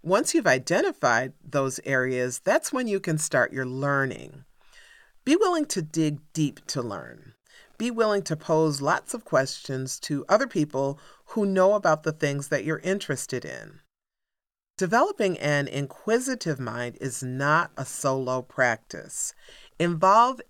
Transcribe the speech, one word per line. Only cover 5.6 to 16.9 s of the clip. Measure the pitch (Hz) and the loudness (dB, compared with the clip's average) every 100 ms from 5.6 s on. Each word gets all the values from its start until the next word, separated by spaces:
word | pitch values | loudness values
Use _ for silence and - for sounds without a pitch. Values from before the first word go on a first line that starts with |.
| 294 | -2
to | - | -4
dig | 156 165 156 147 - | -4 0 0 -2 -8
deep | 160 147 - - | -2 -2 -2 -8
to | 143 | -6
learn. | 120 98 60 60 110 _ _ - _ _ | -6 -8 -12 -18 -20 _ _ -20 _ _
Be | 233 | -4
willing | 226 220 202 | 0 2 2
to | 196 156 | 0 -6
pose | - 156 160 139 | 0 2 2 2
lots | 139 147 - | 0 -2 -2
of | 233 | -10
questions | - 143 135 - - 131 131 - | 0 0 0 -6 -8 -6 -6 -8
to | - 143 - | -6 -6 2
other | 208 262 | 2 2
people | - 151 135 139 139 - - _ | 0 0 0 -2 -4 -14 -20 _
who | - 202 | -2 0
know | 190 185 | 4 4
about | 208 185 156 | 4 2 2
the | 160 | 0
things | 156 147 143 139 | -2 -2 -2 -2
that | 143 | -4
you're | 110 156 | -2 -4
interested | 180 196 - 135 - 127 | -2 -4 -2 -6 -4 -8
in. | 80 62 52 50 _ _ _ _ _ _ _ _ _ - | -8 -12 -14 -20 _ _ _ _ _ _ _ _ _ -6
Developing | 185 220 359 403 202 175 | 0 2 2 0 -2 0
an | 143 147 139 | 0 0 -2
inquisitive | 139 143 - - 247 - 254 165 135 | -4 -6 -8 -2 -2 -2 -6 -4 -4
mind | 123 113 120 | -6 -6 -8